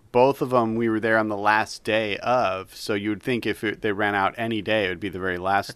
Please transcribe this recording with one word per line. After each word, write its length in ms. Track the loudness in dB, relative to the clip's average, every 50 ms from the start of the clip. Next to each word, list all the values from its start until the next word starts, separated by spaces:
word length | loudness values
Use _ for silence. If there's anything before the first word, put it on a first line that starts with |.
| _ _
both 300 | 4 6 6 6 4 2
of 120 | -2 0 2
'em 220 | 2 2 2 0
we 120 | 0 0 0
were 100 | 0 0
there 180 | 2 2 2 2
on 100 | 2 0
the 100 | -2 0
last 460 | 2 4 4 4 2 -2 -6 -8 -4
day 340 | 0 0 0 0 0 -4 -4
of, 580 | -2 0 2 2 2 0 -2 -4 -8 -10 -14
so 180 | -10 -6 -4 -2
you 160 | -2 -2 -2
would 140 | -4 -4 -2
think 220 | -2 -2 -2 -2
if 180 | -2 -4 -4 -4
it, 180 | -6 -4 -2
they 100 | -2 -2
ran 220 | -2 0 0 0 2
out 180 | 2 0 0 0 -2
any 240 | -4 -4 -4 -4
day, 240 | -2 0 0 2 2
it 40 | 0
would 100 | -2 -4
be 100 | -6 -8
the 100 | -6 -4
very 180 | -4 -4 -4 -2
last 300 | -2 0 0 0 0 -2 -6